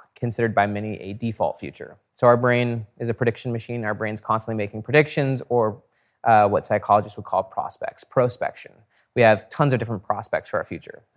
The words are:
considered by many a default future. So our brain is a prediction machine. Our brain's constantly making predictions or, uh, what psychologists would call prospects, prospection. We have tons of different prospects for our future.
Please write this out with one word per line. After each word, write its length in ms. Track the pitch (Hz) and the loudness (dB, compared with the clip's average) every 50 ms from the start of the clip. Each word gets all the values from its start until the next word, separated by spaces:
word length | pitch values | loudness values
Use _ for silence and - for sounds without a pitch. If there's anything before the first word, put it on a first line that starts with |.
| - _ _ | -20 _ _
considered 400 | - - 120 110 - 117 110 101 | -8 -8 -6 -4 -2 -2 0 2
by 120 | 104 101 | 0 0
many 340 | 104 104 104 107 107 104 - | 0 0 -4 -6 -6 -8 -10
a 140 | - 95 101 | -10 -12 -10
default 440 | 110 117 117 107 - 90 - - - | -8 -6 -6 -4 -2 -4 -4 -4 -6
future. 380 | - 71 - - - - - _ _ _ | -10 -12 -12 -14 -16 -18 -18 _ _ _
So 140 | _ - 131 | _ 2 4
our 100 | 120 120 | 6 6
brain 500 | 117 127 123 123 123 123 120 117 113 110 - _ - | 6 4 2 2 2 0 -2 -2 -6 -8 -10 _ -8
is 100 | 123 117 | -6 -4
a 60 | 110 | -2
prediction 380 | - 127 117 110 - - 127 | -2 0 -2 -2 -2 -4 -6
machine. 340 | 117 110 - - 120 120 110 | -6 -6 -6 -8 -8 -6 -4
Our 80 | 107 107 | -4 -4
brain's 260 | 92 110 107 107 104 | -4 -4 -6 -6 -6
constantly 420 | - - 110 110 - - 113 107 | -4 -2 -2 -2 -2 -4 -4 -4
making 200 | 101 101 - 110 | -4 -6 -8 -10
predictions 600 | 107 - 123 151 147 147 - 156 139 135 135 120 - - | -4 2 4 4 4 4 0 -2 0 0 -2 -4 -4 -2
or, 340 | 120 120 110 107 101 - _ _ _ _ _ _ _ _ - | 0 2 2 0 -2 -6 _ _ _ _ _ _ _ _ 2
uh, 220 | 117 113 107 104 | 6 6 6 6
what 200 | 101 101 - - | 6 4 0 0
psychologists 500 | - 107 101 - - 101 107 104 110 - | 0 -2 0 2 4 4 4 2 0 -10
would 80 | - 104 | -14 -8
call 180 | - 95 95 | -4 -2 -2
prospects, 640 | 95 - - - - - - - - - - - - | -2 -2 -6 -8 -8 -8 -8 -10 -10 -10 -10 -12 -10
prospection. 680 | _ - 135 123 123 - - - - - - - - _ _ _ _ _ _ _ _ - | _ 0 0 2 0 0 -4 -6 -8 -8 -10 -18 -20 _ _ _ _ _ _ _ _ 0
We 80 | 123 | 4
have 260 | 117 110 107 101 - - | 6 6 6 4 0 -6
tons 240 | - - 151 143 | -2 0 0 2
of 60 | 131 117 | 2 0
different 240 | 117 113 113 95 | -2 -4 -8 -6
prospects 480 | - - 104 104 107 - - 80 - - | -4 -6 -6 -6 -6 -6 -6 -6 -4 -4
for 80 | - 82 | -6 -6
our 60 | 78 | -6
future. 400 | - - 80 - - - - _ _ _ | -6 -10 -12 -14 -16 -20 -20 _ _ _